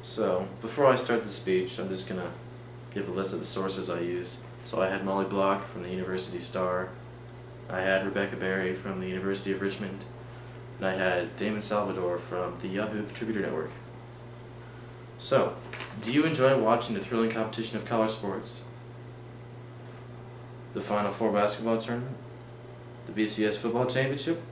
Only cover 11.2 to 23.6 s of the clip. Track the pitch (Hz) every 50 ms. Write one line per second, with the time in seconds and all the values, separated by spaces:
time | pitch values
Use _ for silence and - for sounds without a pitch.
11.2 | 87 85 - - 98 104 107 104 104 - 107 104 104 98 92 90 92 87 87 87
12.2 | 87 - 90 90 92 87 87 87 - 95 92 101 107 104 107 104 104 - - -
13.2 | 117 110 110 101 95 80 - 80 80 78 - - - - - - - - - -
14.2 | - - - - - - - - - - - - - - - - - - - -
15.2 | - - 143 131 - - - - - - - - - - - - - 110 123 147
16.2 | 151 165 - - 127 135 135 120 113 110 117 117 - - 113 98 95 - 123 113
17.2 | 113 113 110 113 110 107 - - 113 110 - 110 107 - 123 113 110 107 110 -
18.2 | - 101 95 95 - - - - - - - - - - - - - - - -
19.2 | - - - - - - - - - - - - - - - - - - - -
20.2 | - - - - - - - - - - - 101 98 - 107 104 104 101 95 -
21.2 | 113 110 101 101 101 - - - 113 113 113 113 113 120 120 120 123 135 135 -
22.2 | - - - - - - - - - - - - - - - - - - - 101
23.2 | 110 104 - - 107 107 104 -